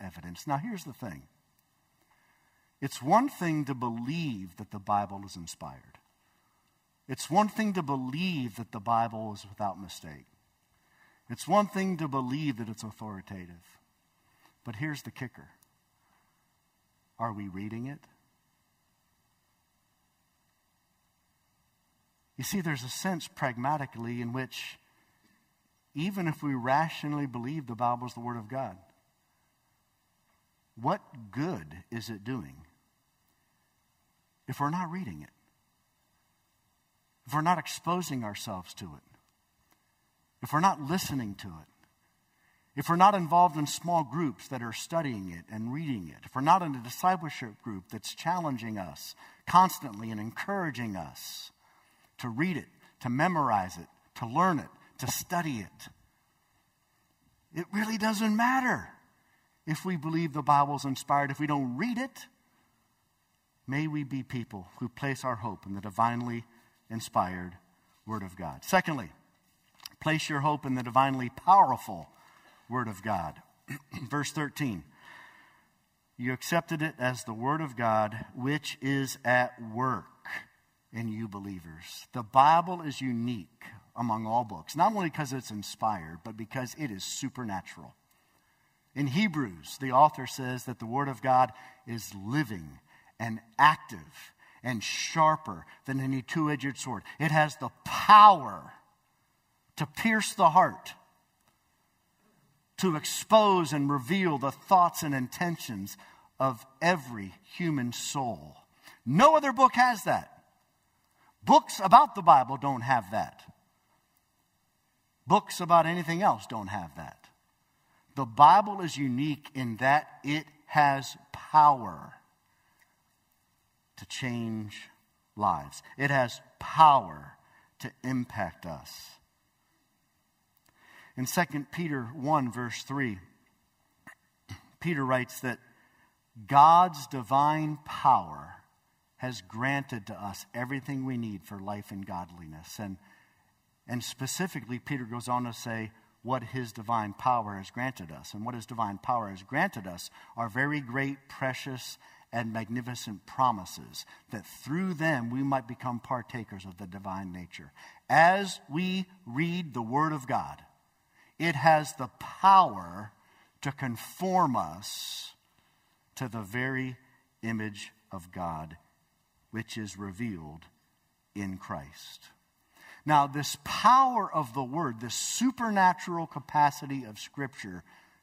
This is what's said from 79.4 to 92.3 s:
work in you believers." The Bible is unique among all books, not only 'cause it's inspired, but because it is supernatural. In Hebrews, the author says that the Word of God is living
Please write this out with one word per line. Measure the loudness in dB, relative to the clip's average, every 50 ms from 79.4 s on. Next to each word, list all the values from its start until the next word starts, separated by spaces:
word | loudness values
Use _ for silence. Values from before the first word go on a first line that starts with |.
| 2 0 -4 -10 -12 -8 -4
work | -2 0 0 -2 -4 -6 -12 -20 _ -14 -12 -12 -12 -12 -16 _ _ _ _ _ _ _ _
in | -10 -8 -8 -6
you | -6 -6 -8
believers." | -8 -10 -10 -10 -10 -12 -12 -14 -16 -18 -18 -18 -18 -18 -18 -16 -10
The | -10 -10
Bible | -8 4 6 8 8 8 8 6 4 0 -4 -6
is | -6 -8 -6 -4
unique | -4 -2 -2 -2 -2 -2 -4 -6 -8 -12 _ _ -20 -20 -20 -20 -20 _ -8
among | -6 -4 -2 -2 -4 -2
all | -2 0 0 0
books, | -2 -6 -14 -14 -8 0
not | 2 2 2
only | 2 0 -4 -4
'cause | -4 -6 -6 -6
it's | -6 -8 -8 -8
inspired, | -10 -10 -10 -10 -8 -4 -2 -2 -2 -4 -6 -12 -14 -14
but | -14 -14 -12
because | -12 -12 -8 -8 -8 -8 -8 -8 -8
it | -8 -6
is | -6 -8
supernatural. | -8 -10 -8 -6 -8 -8 -8 -8 -6 -6 -6 -6 -8 -12 -16 -18 -20 -20 -20 _ _ _ _ _ _ _ _ _ _ _ _ _ _ _ _ _ _ _ -4
In | -4 -2 0
Hebrews, | 2 2 2 2 0 -2 -4 -4 -6 -12 -14 -16 -12 -8
the | -4 2
author | 6 8 8 8 6 0 -8
says | -8 -8 -6 -6 -4 -6 -6 -6
that | -8 -10 -10
the | -8
Word | -4 -4 -2 -2 -2
of | -4 -2
God | 2 4 4 6 4 4 0 -6 -20 -20 -20 -18 _
is | -10 -10 -10 -10 -10 -12
living | -10 -6 -4